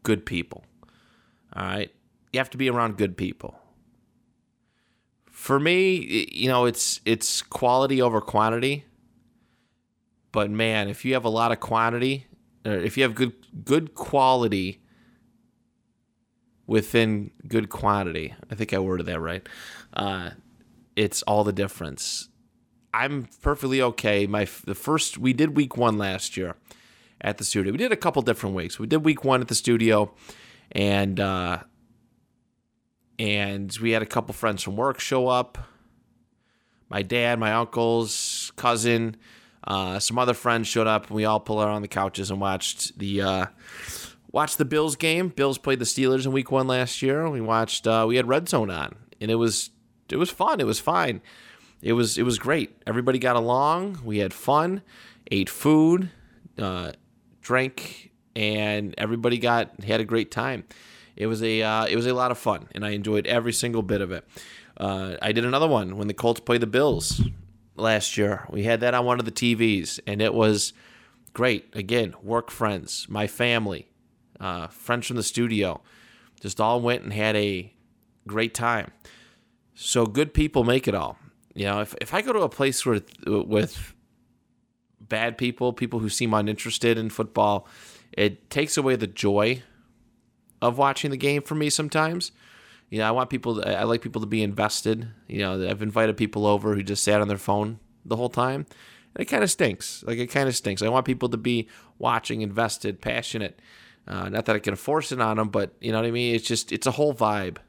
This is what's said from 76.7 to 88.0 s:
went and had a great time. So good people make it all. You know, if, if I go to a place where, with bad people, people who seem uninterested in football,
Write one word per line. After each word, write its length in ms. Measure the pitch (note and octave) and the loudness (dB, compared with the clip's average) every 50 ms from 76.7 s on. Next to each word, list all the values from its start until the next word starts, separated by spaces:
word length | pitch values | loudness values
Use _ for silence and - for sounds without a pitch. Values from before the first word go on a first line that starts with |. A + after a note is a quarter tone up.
| A#2+ B2 | 2 2
went 220 | A#2 A#2+ A#2+ - | 2 0 -2 -2
and 100 | - - | -4 -6
had 220 | G2+ G#2 G#2+ A2 G#2+ | -4 0 0 2 2
a 360 | G#2+ G#2 G2+ G2 F#2 E2+ G#2+ _ _ _ _ _ _ _ _ _ _ _ | 2 2 0 -2 -4 -6 -10 _ _ _ _ _ _ _ _ _ _ _
great 280 | G2+ G2+ A2 A2+ A#2 A2+ | -6 -2 -2 -2 -2 -2
time. 380 | - A#2+ A#2+ A#2+ G#2+ - - _ _ _ - - - - - _ _ _ _ _ _ _ _ _ | -2 -2 0 0 -2 -4 -8 _ _ _ -20 -20 -20 -20 -20 _ _ _ _ _ _ _ _ _
So 320 | - - - - B2 A#2 | -10 -6 0 2 2 2
good 260 | A2 G#2 C3 D3+ D3+ | 2 2 0 0 2
people 320 | - - D3+ D3+ - C#3 A#2 | 2 2 2 4 4 2 4
make 220 | A#2 B2 C3 - | 4 4 2 2
it 80 | - G2 | 0 -2
all. 240 | F2+ D#2 A1 G#1+ _ - - _ _ _ _ - | 0 -2 -6 -8 _ -20 -20 _ _ _ _ -8
You 120 | - G2+ | -4 -2
know, 140 | G2 G2+ G#2 | -2 0 -2
if, 140 | G#2+ - - - | -4 -6 -6 -10
if 140 | - - - | -8 -4 -2
I 80 | F#3+ | -2
go 100 | G#3+ C4 | 0 0
to 80 | A#3 G#3+ | 0 2
a 80 | F3 - | 0 0
place 380 | - - C#3 C3+ B2+ - - | 0 0 0 2 2 0 0
where, 160 | B2+ A#2 G2+ - - - - - | 0 0 0 -2 -6 -20 -10 -4
with 680 | - G#2+ G2+ - - G#2+ G#2+ G#2 - - - - - - _ _ _ _ _ _ _ _ _ _ _ _ _ _ _ _ _ _ _ _ _ | 0 0 0 0 2 2 2 2 0 -4 -10 -12 -14 -14 _ _ _ _ _ _ _ _ _ _ _ _ _ _ _ _ _ _ _ _ _
bad 360 | G#2+ A2 A2 G#2+ A2+ A#2+ A#2 | -8 -6 -2 -2 -2 -2 -2
people, 380 | - B2+ B2 A#2 - B2+ B2 A#2+ | -2 -2 -2 -2 0 -2 -2 0
people 240 | - B2+ A2+ - A#2 | -2 -4 -4 -2 -2
who 100 | A2 G#2+ | -2 -2
seem 240 | - - B2 A2+ | -2 -2 0 2
uninterested 640 | G#2+ G#2+ G#2 G#2 G#2+ G2+ - A#2 G#2+ - - A#2 A#2 | 2 2 2 0 -2 -4 -6 -6 -4 2 4 4 4
in 140 | A2+ A2 A2 | 4 0 -6
football, 580 | - - A2 G#2 _ G#2+ G#2+ G#2 G#2 G2 - - - - - - - - | -4 -4 -6 -2 _ 2 4 4 4 0 -2 -8 -20 -20 -20 -20 -20 -20